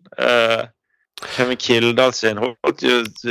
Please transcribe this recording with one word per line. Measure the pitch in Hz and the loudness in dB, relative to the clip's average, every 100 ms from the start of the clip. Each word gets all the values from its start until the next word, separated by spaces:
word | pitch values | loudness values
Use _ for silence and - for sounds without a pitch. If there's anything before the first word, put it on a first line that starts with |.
| - - | -18 -4
eh, | 123 120 113 113 117 _ _ _ _ - - - | 0 2 2 0 -4 _ _ _ _ -20 -10 -4
Kevin | 127 123 | -2 -2
Kildahl | - 117 117 117 131 | 0 2 2 2 2
sin | 120 110 104 | 2 -2 -2
holdt | 123 117 151 143 | -4 -4 -4 -2
jo | 131 123 113 - 120 | 0 0 0 -8 -2